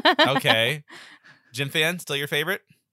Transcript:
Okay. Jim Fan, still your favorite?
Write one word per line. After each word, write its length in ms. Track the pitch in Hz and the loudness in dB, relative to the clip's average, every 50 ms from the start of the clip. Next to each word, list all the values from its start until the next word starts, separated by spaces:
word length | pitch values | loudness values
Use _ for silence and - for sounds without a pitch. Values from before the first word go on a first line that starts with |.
| - 311 339 - - - | 4 4 4 4 4 2
Okay. 560 | 185 170 - 143 117 113 113 123 147 151 - - - - - - - - _ - - _ _ _ 120 | 2 2 2 2 2 4 2 0 0 -4 -8 -14 -20 -20 -20 -20 -20 -20 _ -20 -20 _ _ _ -8
Jim 160 | 117 139 135 | -6 -6 -2
Fan, 280 | - 165 156 165 180 170 | 0 0 0 0 0 -4
still 180 | - - 143 | -6 -6 -6
your 100 | 143 147 147 | -4 -4 -2
favorite? 340 | 170 147 156 170 190 - - _ _ _ _ _ | -2 -2 -2 -2 -4 -6 -8 _ _ _ _ _